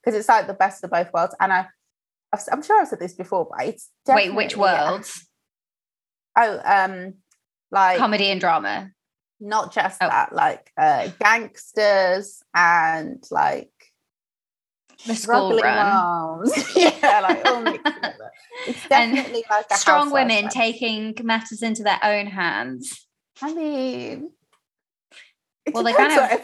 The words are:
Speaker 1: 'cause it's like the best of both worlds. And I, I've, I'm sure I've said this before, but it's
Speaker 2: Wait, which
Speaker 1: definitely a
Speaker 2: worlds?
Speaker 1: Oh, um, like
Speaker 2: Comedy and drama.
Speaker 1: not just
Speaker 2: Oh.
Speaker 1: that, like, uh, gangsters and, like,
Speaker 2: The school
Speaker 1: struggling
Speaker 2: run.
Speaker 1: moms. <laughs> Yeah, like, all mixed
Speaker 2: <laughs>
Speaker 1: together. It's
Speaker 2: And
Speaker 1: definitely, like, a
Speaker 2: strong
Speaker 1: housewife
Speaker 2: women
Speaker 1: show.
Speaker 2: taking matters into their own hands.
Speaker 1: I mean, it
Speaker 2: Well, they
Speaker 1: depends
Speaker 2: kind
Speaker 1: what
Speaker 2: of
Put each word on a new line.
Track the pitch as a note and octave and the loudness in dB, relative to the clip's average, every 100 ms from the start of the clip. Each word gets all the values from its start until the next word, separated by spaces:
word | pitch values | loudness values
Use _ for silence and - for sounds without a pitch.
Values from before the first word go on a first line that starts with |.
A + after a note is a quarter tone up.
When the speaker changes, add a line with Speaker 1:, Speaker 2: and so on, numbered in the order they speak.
Speaker 1:
'cause | - | -2
it's | G#3+ G#3+ | -2 4
like | A3+ G3 | 2 2
the | |
best | G3 G3 - | -2 -2 -2
of | F3+ | -4
both | F3 A3+ | -4 -2
worlds. | E3+ F#3 - | -2 -4 -2
And | F#3 | 0
I, | F#3 F#3 _ _ _ _ _ _ | 0 -2 _ _ _ _ _ _
I've, | G#3 - | -8 -4
I'm | C4+ | -6
sure | D4+ G#4+ | 2 2
I've | D#4 | 2
said | A3+ | -6
this | F3+ | -10
before, | - F3+ F3+ D#3+ | -12 -6 -4 -4
but | - C3 | -6 -8
it's | A3 - _ - | -10 -20 _ 2
Speaker 2:
Wait, | B3 F#3+ | 2 2
which | - - G#3 | -2 -4 0
Speaker 1:
definitely | G3 E3 | 2 2
a | D3+ | 0
Speaker 2:
worlds? | G3 - - _ _ _ _ _ _ _ _ _ _ _ - | -4 -10 -18 _ _ _ _ _ _ _ _ _ _ _ 0
Speaker 1:
Oh, | A3+ F#3 | 0 -2
um, | - G3 F#3+ F#3 F#3 F#3+ _ _ _ _ _ | 2 2 2 -4 -14 -18 _ _ _ _ _
like | G3 F#3 F#3 | 2 2 2
Speaker 2:
Comedy | A#3 G#3 G3 | 0 2 0
and | F#3 | 0
drama. | F3 D#3+ G2 G#2 G3 _ _ _ _ _ | 0 0 -2 -8 -10 _ _ _ _ _
Speaker 1:
not | G#3 G#3+ F3 | -4 -4 -2
just | G#3+ F#3+ - | -2 -2 -2
Speaker 2:
Oh. | F3 | 0
Speaker 1:
that, | - - | 0 -2
like, | - - - _ - | 0 -2 -2 _ 0
uh, | D#3 C#3 F#3+ - | 2 2 -2 0
gangsters | G#3 A#3 G#3+ - - - G#3 G3 F#3 F#3 G3+ - _ | 2 2 -2 -18 -8 0 2 4 2 0 -4 -20 _
and, | E3+ F3 E3+ D#3+ D#3+ D#3+ - - | 2 4 4 2 -2 -6 -14 -6
like, | - D2 - - _ _ _ _ _ _ _ _ _ _ _ _ _ A3+ | -2 0 -2 -10 _ _ _ _ _ _ _ _ _ _ _ _ _ -8
Speaker 2:
The | |
school | A3 G#3 A#3 F#3+ A3+ | -8 0 2 2 2
Speaker 1:
struggling | |
Speaker 2:
run. | A3 G#3+ G3+ | 2 2 2
Speaker 1:
moms. | G3 F3 E3+ D#3+ E3 A3+ D5 - | 2 2 -2 -6 -2 -2 -2 0
<laughs> | - | 4
Yeah, | E4+ - C#4 G#3 | 4 4 4 4
like, | F#3+ F3+ - | 2 0 0
all | B3 | 0
mixed | A3+ - | -2 -2
Speaker 2:
<laughs> | - | -6
Speaker 1:
together. | - - - - _ _ A#4+ B4+ | -4 -10 -10 -20 _ _ -12 -10
It's | - - | -10 2
Speaker 2:
And | C4+ A#3 C4 | 2 4 0
Speaker 1:
definitely, | C4 A#3 - | -2 -8 -2
like, | G#3 G#3+ | -2 0
a | G3 | 0
Speaker 2:
strong | - D4 C#4+ | 4 4 4
Speaker 1:
housewife | C#4 B3 | 2 2
Speaker 2:
women | A3 G#3 | 0 -2
Speaker 1:
show. | B3+ | -2
Speaker 2:
taking | A3+ A3+ A3+ G#3+ A3 G#3+ | -2 -2 -6 -4 -8 -8
matters | A3+ A3+ A3+ G#3+ | -2 -2 -4 -8
into | A3+ A3 | -6 -2
their | G#3 F#3 | -2 0
own | G#3 G#3 G3+ | 0 -2 -4
hands. | F#3+ E3+ G2+ B2+ C3 C4 - _ _ _ _ | -4 -4 -4 -6 -10 -14 -16 _ _ _ _
Speaker 1:
I | C#4+ | -10
mean, | D#4+ D4+ C#4+ C4 B3 A#3 - D4+ _ _ _ _ _ _ _ _ - - _ _ _ | -6 -6 -4 -6 -6 -10 -12 -14 _ _ _ _ _ _ _ _ -20 -20 _ _ _
it | - | -8
Speaker 2:
Well, | A#3 | -2
they | A3+ | 2
Speaker 1:
depends | B4+ C#4 D4+ | 4 4 4
Speaker 2:
kind | A#3+ | 2
Speaker 1:
what | |
Speaker 2:
of | A3+ | 0